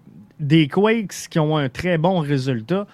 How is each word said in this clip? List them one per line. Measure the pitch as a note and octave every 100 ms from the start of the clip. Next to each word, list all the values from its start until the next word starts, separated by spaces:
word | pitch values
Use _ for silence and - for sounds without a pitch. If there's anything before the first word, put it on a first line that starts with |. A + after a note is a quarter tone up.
| - D#3 - -
des | D3 D#3+ D3
Quakes | - G#3+ A3+ F#3+ - -
qui | E3
ont | D3+ D3+
un | C3+
très | - F3+ E3
bon | E3 F#3
résultat, | C#3+ C#3+ C3 A#2+ A2 F#3 G3+